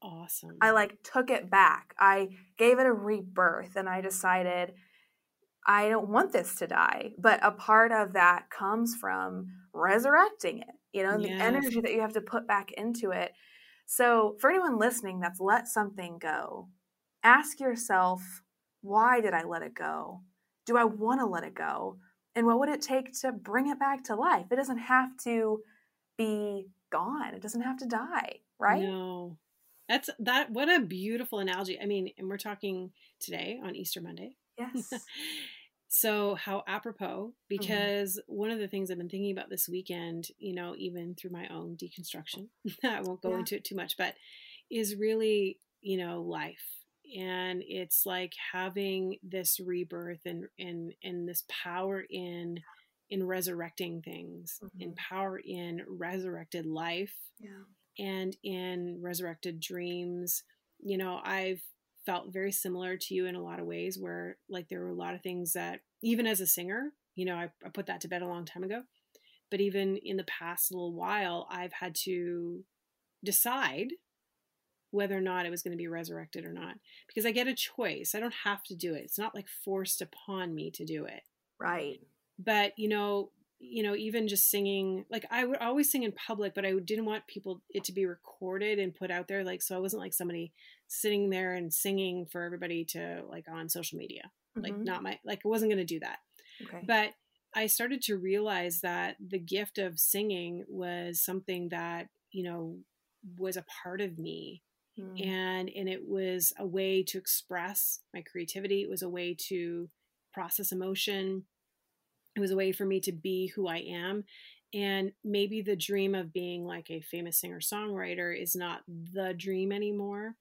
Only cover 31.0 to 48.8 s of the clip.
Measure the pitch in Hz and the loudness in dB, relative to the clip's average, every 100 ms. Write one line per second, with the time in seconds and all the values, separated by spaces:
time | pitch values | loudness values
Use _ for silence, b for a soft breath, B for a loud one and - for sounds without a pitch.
31 | 202 233 247 214 190 185 185 180 202 202 | -2 -2 -2 -2 0 -2 -2 -4 -2 0
32 | 185 - 190 196 214 202 202 185 185 b | -2 -6 -8 -6 -8 -6 -4 -4 -6 b
33 | b _ - 170 185 247 196 - 180 185 | b _ -8 -6 -6 -6 -8 -8 -8 -8
34 | 170 170 214 - _ - 247 247 - 254 | -8 -12 -14 -16 _ -10 -6 -6 -6 -10
35 | - 285 311 302 B B B _ - - | -10 -12 -10 -10 B B B _ 0 2
36 | 220 208 202 196 - 196 - 202 233 202 | 4 2 2 0 -2 -4 -2 -4 -6 -6
37 | 185 185 220 - - 202 196 208 202 202 | -6 -6 -8 -12 -8 -6 0 0 2 0
38 | 196 202 - 208 214 226 202 202 190 180 | -2 -4 -6 -4 -2 -2 -4 -4 -4 -4
39 | 175 190 202 190 - 190 - 180 185 175 | -6 -2 -2 -4 -6 -4 -4 -4 -6 -6
40 | 170 165 170 - 202 180 175 - 180 175 | -6 -6 -8 -10 -6 -6 -6 -6 -6 -6
41 | 170 175 185 175 180 170 170 170 170 - | -8 -10 -10 -10 -10 -10 -10 -10 -12 -12
42 | 165 170 160 190 208 _ 208 - 262 214 | -12 -12 -10 -12 -14 _ -12 -4 -2 -2
43 | 185 185 185 185 185 208 - 196 190 - | -4 -4 -4 -2 -4 -6 -6 -6 -6 -4
44 | 185 - B B B B _ 233 208 202 | -4 -6 B B B B _ -2 -2 0
45 | 214 220 220 208 190 - _ _ 202 190 | 0 2 4 4 2 -2 _ _ -4 -2
46 | 175 175 170 160 160 175 - - - _ | -2 -6 -6 -6 -6 -10 -16 -16 -20 _
47 | - 190 185 185 185 185 - 190 180 - | -16 -8 -6 -4 -2 -4 -6 -8 0 0
48 | 196 185 180 - - 185 190 190 | 0 -2 -6 -8 -8 -6 -4 -2